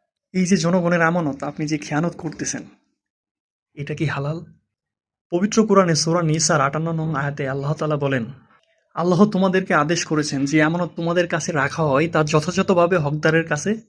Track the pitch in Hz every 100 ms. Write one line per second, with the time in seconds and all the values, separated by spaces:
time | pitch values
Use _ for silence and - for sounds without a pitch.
0 | _ _ _ 185 175 185 165 185 170 175
1 | 165 175 151 139 143 147 151 151 - 151
2 | 170 165 160 - 127 123 - - _ _
3 | _ _ _ _ _ _ _ 151 143 151
4 | 151 - 143 165 - - _ _ _ _
5 | _ _ _ 175 208 226 220 196 180 151
6 | 165 170 160 156 156 156 139 151 165 165
7 | 160 139 143 143 135 139 139 147 151 147
8 | 143 131 113 - _ _ _ _ _ -
9 | 175 180 208 190 190 185 185 170 147 170
10 | - 151 151 139 139 156 151 170 170 -
11 | 165 175 175 170 165 160 139 - 156 135
12 | 170 165 151 151 156 180 190 175 170 185
13 | 143 151 160 160 160 147 180 214